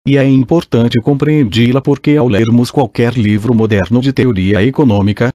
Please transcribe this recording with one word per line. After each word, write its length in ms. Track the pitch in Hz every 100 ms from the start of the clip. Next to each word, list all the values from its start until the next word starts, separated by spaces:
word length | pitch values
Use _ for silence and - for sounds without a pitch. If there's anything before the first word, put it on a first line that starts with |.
| -
e 100 | 139
é 80 |
importante 760 | 135 135 127 165 - 120 117 120
compreendi-la 800 | 127 139 147 151 120 95 117 139
porque 360 | 135 143 - 147
ao 120 | 127
lermos 420 | 101 113 120 120
qualquer 440 | - 123 - 120
livro 380 | 120 104 104 110
moderno 480 | 117 110 107 90 120
de 120 | 131
teoria 500 | 131 127 101 92 98
econômica, 680 | 110 135 143 101 98 104 120